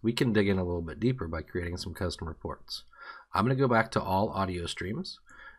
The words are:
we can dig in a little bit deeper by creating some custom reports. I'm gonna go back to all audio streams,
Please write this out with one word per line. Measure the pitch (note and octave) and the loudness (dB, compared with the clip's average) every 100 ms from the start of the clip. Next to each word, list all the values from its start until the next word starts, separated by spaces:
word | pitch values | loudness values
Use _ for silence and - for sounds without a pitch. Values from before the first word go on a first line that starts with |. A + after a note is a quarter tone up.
we | A2 | 0
can | A#2+ C3 | 2 4
dig | G#2+ G2 | 6 6
in | F#2+ | 4
a | |
little | F2+ F2 | 2 -2
bit | E2 D2 | -4 0
deeper | A#2+ B2+ E2+ | 0 0 -2
by | D#2+ | -4
creating | - F2+ E2+ F2+ | -4 -4 -4 -6
some | F2 | -6
custom | E2 F2+ - D#2+ | -4 -4 -4 -8
reports. | D#2 - - - - - - - - - | -8 -8 -10 -10 -12 -12 -20 -18 -18 -4
I'm | F#2 | 0
gonna | A2+ C3 | 2 4
go | C3+ | 4
back | A2+ A2 | 4 4
to | - | 0
all | F#2+ F#2+ G#2+ | 2 2 2
audio | F#2+ F#2+ F2 E2+ | 0 -2 -2 -6
streams, | - F2+ C3 F#3 - - - - | -6 -6 -6 -8 -12 -18 -20 -20